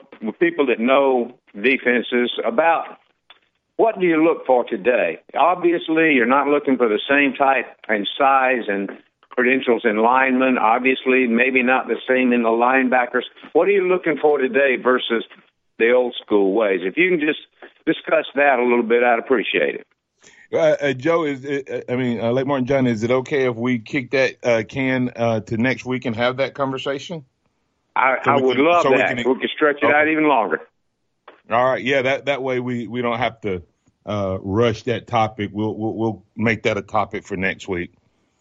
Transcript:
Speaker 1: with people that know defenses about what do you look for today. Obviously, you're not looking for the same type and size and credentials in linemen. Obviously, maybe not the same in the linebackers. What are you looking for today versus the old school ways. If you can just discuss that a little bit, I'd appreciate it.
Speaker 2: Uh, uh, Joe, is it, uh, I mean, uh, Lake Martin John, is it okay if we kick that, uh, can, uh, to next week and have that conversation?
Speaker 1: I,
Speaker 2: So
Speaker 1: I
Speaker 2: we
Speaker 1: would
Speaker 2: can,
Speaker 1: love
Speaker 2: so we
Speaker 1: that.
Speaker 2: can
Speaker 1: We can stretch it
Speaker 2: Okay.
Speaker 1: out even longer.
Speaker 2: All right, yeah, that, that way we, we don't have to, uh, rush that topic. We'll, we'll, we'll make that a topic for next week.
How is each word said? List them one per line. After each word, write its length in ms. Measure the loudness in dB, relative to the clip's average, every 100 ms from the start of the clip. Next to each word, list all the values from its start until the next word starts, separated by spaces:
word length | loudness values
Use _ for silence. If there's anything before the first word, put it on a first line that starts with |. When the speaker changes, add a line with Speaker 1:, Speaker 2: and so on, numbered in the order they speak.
| -18 -12
Speaker 1:
with 180 | -10 -2
people 280 | -2 0 0
that 120 | 0
know 540 | 2 2 2 0 -2 -10 _
defenses 760 | -4 0 0 0 -2 0 -2 -2 -2 -2
about 540 | 0 2 0 -2 -14 _ _ _ _ _ _ _ 0
what 220 | 0 2
do 60 | 0
you 180 | 2
look 220 | 2 0 2
for 180 | 0
today. 560 | 0 -2 0 0 0 -4 -8 0
Obviously, 760 | 0 2 0 0 0 0 2
you're 120 | 2 2
not 200 | 2 2
looking 300 | 0 0 0
for 100 | 2
the 120 | 0 0
same 240 | 2 2
type 320 | 2 0 0 -4 -10 -4
and 200 | -4 -4 0
size 480 | 2 2 2 0 -2
and 240 | -4 -4 -10 _ _ _
credentials 540 | -2 0 0 0 0 0
in 120 | 0
linemen. 600 | 2 2 2 2 2 2
Obviously, 680 | 2 2 0 0 2 2 2
maybe 360 | 2 2 2
not 240 | 2 0 0
the 80 | -4 -2
same 260 | 0 2
in 100 | 2
the 60 | 2
linebackers. 760 | 2 2 2 2 0 0 -4 -6 -12 -4
What 140 | 0 2
are 20 |
you 160 | 2 2
looking 300 | 0 -2 0
for 160 | 2 2
today 380 | 0 2 2 2
versus 480 | 0 0 0 -4 -4 -14 _ _ _ -2
the 120 | 2
old 220 | 2 0 -4
school 320 | 0 2 2
ways. 280 | 2 0 0
If 140 | -2 0
you 120 | 0
can 100 | 0
just 200 | -2 -4 -10 _ -20 _ -4
discuss 400 | -4 -2 -2 0 0
that 240 | 2 4
a 40 |
little 200 | 2 2
bit, 180 | 2 2
I'd 160 | 4 2
appreciate 580 | 0 0 0 -2 -2 -4
it. 120 | -14 _ _ _ -20 -20 -6
Speaker 2:
Uh, 60 | 0
uh, 360 | 2 2 -2
Joe, 320 | -2 0 0 0
is 200 | -4 -4
it, 240 | -6 -4
uh, 220 | -8 -4
I 40 | -4
mean, 240 | -2 -2
uh, 120 | -2
Lake 140 | 0 0
Martin 220 | -2 0
John, 200 | 0 0
is 160 | 0
it 80 | 0
okay 360 | 0 0 0 0
if 80 | -2
we 240 | -2 -4
kick 320 | -4 -6 -2
that, 240 | 0 0 0
uh, 200 | 0 0 0
can, 440 | -4 -2 -2 -2 -2
uh, 240 | -2 -2
to 160 | -4 -2
next 280 | -2 -2 -4
week 200 | -6 -4
and 100 | -2
have 220 | -2 -2
that 160 | -4
conversation? 720 | -4 -4 -4 -6 -8 -8 -14 -16 _ _ _ _ _ _ -2
Speaker 1:
I, 220 | 0 0
Speaker 2:
So 80 | 2
Speaker 1:
I 40 | 2
Speaker 2:
we 60 |
Speaker 1:
would 140 | 2 4
Speaker 2:
can, 80 | 4
Speaker 1:
love 180 | 4
Speaker 2:
so 80 | 4
we 60 | 4
Speaker 1:
that. 100 | 2 0
Speaker 2:
can 20 |
Speaker 1:
We 220 | -2 -2
can 100 | -4 0
stretch 220 | 0 2
it 40 | 2
Speaker 2:
Okay. 100 | 2
Speaker 1:
out 120 | 2
even 200 | 2 2
longer. 340 | 2 0 -4 -6 _ _ _ _ _ -20 -20 -4
Speaker 2:
All 160 | 0 2
right, 180 | 0
yeah, 200 | 0 0
that, 220 | 0 -2 -4
that 180 | -4
way 160 | -4 -4
we, 280 | -4 -6 -6
we 140 | -4
don't 160 | -4 -2
have 240 | -4 -4
to, 220 | -6 -8 -10 _ _ _ -8
uh, 320 | -4 -4 -6
rush 420 | -4 0 0 -2
that 240 | -6 -8 -4
topic. 420 | -2 -2 -2 -8
We'll, 220 | -4 -6 -4
we'll, 180 | -6
we'll 300 | -4 -4 -6 _ -4
make 280 | -2 0
that 140 | -2 -2
a 40 |
topic 440 | -2 -4 -4 -6 -10
for 120 | -6
next 300 | -4 -6 -8
week. 260 | -8 -8 _ _ _ _ _